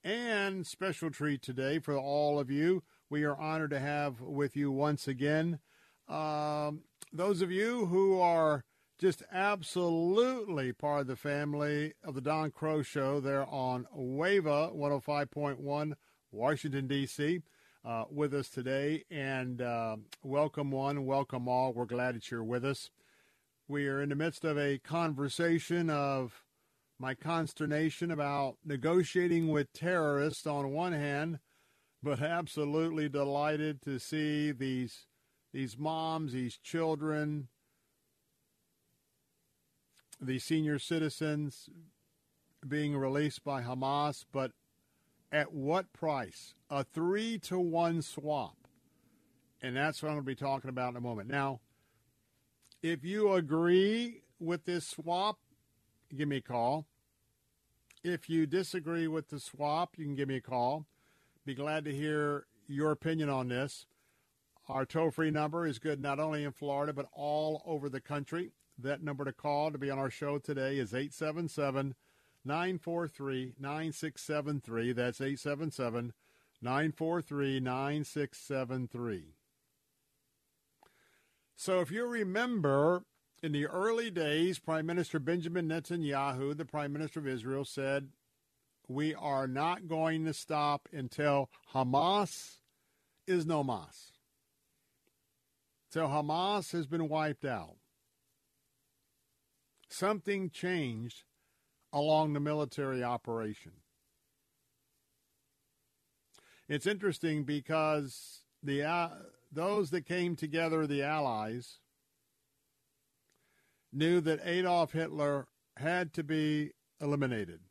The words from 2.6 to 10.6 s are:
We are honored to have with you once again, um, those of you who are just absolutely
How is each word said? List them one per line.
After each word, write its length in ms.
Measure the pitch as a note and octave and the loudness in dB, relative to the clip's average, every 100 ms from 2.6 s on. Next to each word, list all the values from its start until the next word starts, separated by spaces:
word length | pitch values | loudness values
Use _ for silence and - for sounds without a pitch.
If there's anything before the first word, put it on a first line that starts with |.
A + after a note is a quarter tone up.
| E3 F#3 - _ _ | 4 2 0 _ _
We 160 | D3 D3 | 0 0
are 100 | C#3+ | 0
honored 360 | D#3 D#3+ D3+ | -2 -2 0
to 80 | C#3 | 0
have 420 | C#3+ D3 D3 A#2 | 0 0 -2 -4
with 340 | B2+ C#3+ C#3+ C#3+ | -6 -2 0 0
you 160 | C#3+ | 0
once 380 | C3+ D3 D3 - | 2 2 2 -2
again, 500 | B2+ C#3+ D#3 E3 D#3+ _ _ _ _ - | 0 2 4 2 -2 _ _ _ _ -8
um, 760 | D3+ D#3 D3+ D3+ D3+ D3+ D3+ - _ - | -4 -2 -2 0 0 -2 -4 -12 _ -12
those 300 | - G#3 F#3 | -2 2 2
of 100 | F3+ | 2
you 360 | F#3 A3 B3 F#3+ | 2 2 2 2
who 300 | F3+ G3 F#3 | 6 6 6
are 460 | F3 E3 D#3+ C#3+ - _ _ - | 6 6 6 4 -2 _ _ 2
just 260 | F3+ - - | 2 2 -4
absolutely 1400 | F#3 G3+ G3+ D#3+ F3+ F3 E3 E3+ G3+ B3+ C4 G#3 D#3 | 0 2 2 -2 0 2 4 4 6 4 2 -2 -2